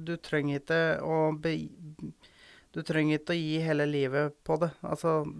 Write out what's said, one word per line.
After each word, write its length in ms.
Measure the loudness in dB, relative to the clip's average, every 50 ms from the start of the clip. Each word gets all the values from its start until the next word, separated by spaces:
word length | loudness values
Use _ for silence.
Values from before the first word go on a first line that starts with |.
| -6
du 140 | -6 -8
trenger 420 | -8 -4 -2 -2 0 0 0 -2 -2
ikke 400 | -2 0 2 2 2 2 0 0
å 380 | 0 0 2 2 2 2 0 0
be-, 300 | -2 -2 -2 -2 -4 -8 -12 -14 -16 -16 -14 -12 -12 -14 -14 _ -20 -20 _ -20 -20 -20 -20 -20 _ _ -10
du 80 | -10
trenger 380 | -4 0 2 2 4 4 2 0
ikke 160 | 0 -2 -2
å 40 | 0
gi 200 | 0 0 0 0
hele 240 | 2 2 2 2 2
livet 480 | 2 2 2 2 2 2 2 0 0 -2 _ -2
på 160 | 0 0 2
det. 120 | 2 0 -2 -6 -6
Altså, 400 | -6 -4 -2 0 2 2 2 0 -2 -6 -6